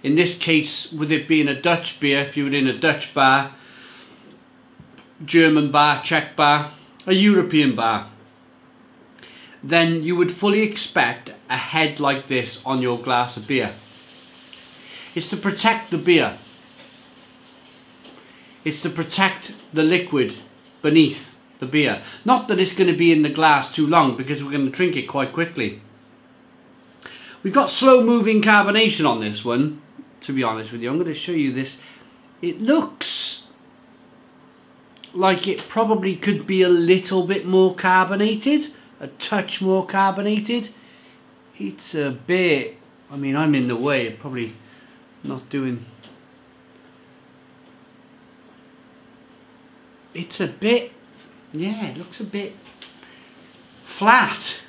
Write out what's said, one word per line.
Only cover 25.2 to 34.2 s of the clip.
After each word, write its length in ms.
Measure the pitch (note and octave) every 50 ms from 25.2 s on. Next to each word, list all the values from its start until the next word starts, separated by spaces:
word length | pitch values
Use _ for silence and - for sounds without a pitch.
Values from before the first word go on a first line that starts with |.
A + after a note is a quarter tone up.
| C3+ C3+
quickly. 480 | - E3 E3+ E3+ - - A#2 G#2 G#2 - - - - _ _ _ - _ _ _ _ _ _ _ _ _ _ - - _ _ - - _ - - - - - - - -
We've 120 | - G3 F#3
got 160 | C#4 - -
slow 340 | - - B3+ C4 C4 B3+ A3+
moving 380 | A#3 A#3+ A#3 G3 A3 A3 G#3+
carbonation 680 | G#3 A3 G#3+ G#3 G3+ G3 G3+ A3 A3 G#3 - - D#3 C#3
on 120 | A#2 A2+
this 260 | G#2+ G#2 G#2 G#2 -
one, 340 | A#2+ A#2 B2 C#3+ D3+ D3+ - - - - - - _ - _
to 100 | - -
be 100 | C#3 C3+
honest 300 | B2+ A2+ A2 A2 A2 A2
with 80 | B2 A#2
you. 80 | A#2 B2
I'm 80 | C#3
gonna 160 | E3+ F3 E3
show 200 | D3 - - F#3
you 200 | F3 D#3+ C#3+ C3+
this. 240 | B2 C3 C3 C3 - - - - - - - - _ _ _ - - _
It 180 | - F3 E3 -
looks 840 | A3 A#3+ D4 D#4+ - - - - - - - - - - - - - - - _ _ - _ _ _ _ - _ - _ _ _